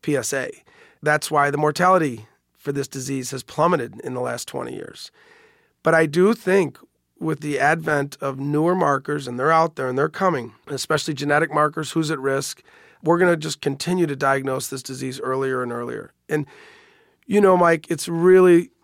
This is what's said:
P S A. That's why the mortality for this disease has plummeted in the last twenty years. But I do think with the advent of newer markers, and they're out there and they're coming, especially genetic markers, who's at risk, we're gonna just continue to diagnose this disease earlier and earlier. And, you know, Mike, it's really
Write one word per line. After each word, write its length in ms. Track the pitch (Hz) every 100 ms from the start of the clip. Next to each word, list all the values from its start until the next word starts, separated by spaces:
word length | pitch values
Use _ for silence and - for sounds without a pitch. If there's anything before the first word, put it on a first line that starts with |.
P 120 | - 143
S 160 | 113
A. 160 | 139 127 - _ _ - _
That's 280 | 147 151 -
why 200 | 151 143
the 80 | 143
mortality 680 | 151 147 180 185 156 117 110 _ _ _
for 140 | -
this 160 | 143 131
disease 420 | 143 131 135 123
has 120 | 131
plummeted 560 | - - 165 175 120 -
in 140 | -
the 60 | 127
last 260 | 123 120 -
twenty 280 | 135 123
years. 360 | 120 - - - _ _ _ _ _ _ _
But 120 | -
I 120 | 165 160
do 280 | 151 185
think 440 | 233 - 190 160 - _ _ _ _
with 220 | 160 151
the 180 | 147 143
advent 580 | 139 165 160 147 143 -
of 200 | 139 135
newer 340 | 139 147 160
markers, 540 | 185 156 139 131 147 139
and 100 | 123
they're 140 | 139
out 240 | 165 165 156
there 120 | 131
and 80 | 127
they're 120 | 151
coming, 440 | - 190 151 117 - -
especially 480 | 139 - 156 -
genetic 380 | 143 143 147 156
markers, 400 | 147 151 147 151
who's 180 | - 151
at 80 | 151
risk, 440 | 135 135 - - _ _ - _
we're 140 | 151 170
gonna 180 | 180 170
just 240 | 151 -
continue 460 | - 139 - 180 165
to 100 | 139
diagnose 500 | 139 135 135 131 131
this 160 | 135
disease 380 | - 131 131 127
earlier 420 | 123 131 135 127
and 80 | 123
earlier. 420 | 120 120 120 - _ _
And, 180 | 151 143 - - - _ _ _ _ _
you 140 | 202
know, 160 | 196 185
Mike, 320 | 170 165 -
it's 200 | 165 -
really 640 | 165 175 185 180 170 175 _